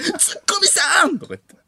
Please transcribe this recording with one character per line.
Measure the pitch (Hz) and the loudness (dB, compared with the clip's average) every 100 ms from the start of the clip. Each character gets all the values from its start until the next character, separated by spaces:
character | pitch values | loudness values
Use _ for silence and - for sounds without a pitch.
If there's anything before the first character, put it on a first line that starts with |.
| - 370 | -4 -2
「ツ | - - | -2 -2
ッ | - | -4
コ | 403 | -2
ミ | 381 | 0
さ | - 285 349 330 | 2 2 4 2
ん！」 | 269 | 0
と | - | -8
か | 190 | -14
言 | |
っ | |
て。 | _ - | _ -20